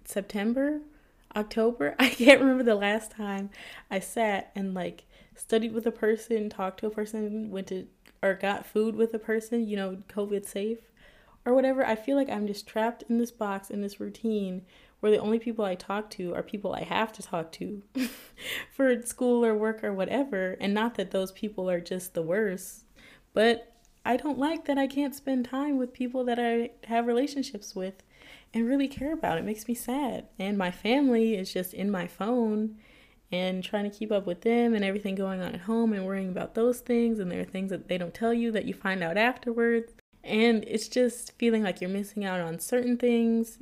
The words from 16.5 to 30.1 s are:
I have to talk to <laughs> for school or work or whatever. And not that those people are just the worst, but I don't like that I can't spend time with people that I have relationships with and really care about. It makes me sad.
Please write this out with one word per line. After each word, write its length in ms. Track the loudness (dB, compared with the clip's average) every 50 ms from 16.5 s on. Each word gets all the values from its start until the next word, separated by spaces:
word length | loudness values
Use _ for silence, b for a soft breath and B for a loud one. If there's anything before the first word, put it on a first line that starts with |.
| -8 -6 -4 -4 -4
I 80 | -4
have 300 | -4 -2 0 0 0 -2 -4
to 80 | -10
talk 300 | -10 -6 -6 -6 -6 -6
to 300 | -10 -10 -10 -8 -8 -10 -14 _ -6
<laughs> 140 | -4 -4 -4 B B B B B B B B B B B B
for 300 | 0 2 4 4 4 2
school 420 | -2 -6 -4 0 2 4 4 4 4
or 100 | 4 2
work 280 | 2 0 -2 -2 -2
or 100 | -4 -4
whatever. 640 | -2 -2 -2 0 0 0 0 0 -2 -2 -2 -2 -4 -2
And 140 | -2 0 2
not 220 | 2 0 0 0
that 140 | -2 -4 -2
those 220 | -2 -2 -2 -2
people 380 | -4 -6 -8 -6 -6 -4 -2 0
are 100 | -2 -2
just 340 | -2 -4 -6 -6 -6 -4 -4
the 80 | -2
worst, 640 | -2 0 0 0 0 0 -2 -4 -8 -12 -16 -18 -20 _ B B B B B B B _
but 400 | 2 4 4 4 4 2 -2 -10 -20 _ _ _ _ _ -2
I 120 | 0 0
don't 220 | 0 0 -2 -2 0
like 280 | 0 -2 -2 -2 -2
that 120 | 0 0 2
I 80 | 0
can't 280 | 0 0 -2 -2 -2 -4
spend 300 | -6 -4 -2 0 0 0
time 320 | -2 -2 -2 -2 0 0
with 160 | 0 -2 -2
people 320 | -4 -6 -6 -4 -2 -2 -2
that 140 | 0 0 0
I 320 | 0 2 2 0 0 -2 -6 _ -8
have 200 | -2 0 0 2
relationships 680 | 2 2 2 0 0 -2 -4 -6 -6 -8 -12 -14 -12 -8
with 280 | -8 -6 -8 -8 -12 _ B B B B B B B B B
and 140 | -2 0 2
really 220 | 2 2 2 2 0
care 240 | -2 -6 -4 -4
about. 260 | -2 -2 0 0 0 0
It 60 | -2
makes 240 | -4 -6 -4 -4 -4
me 60 | -4
sad. 520 | -4 -4 -4 -2 -2 -2 -2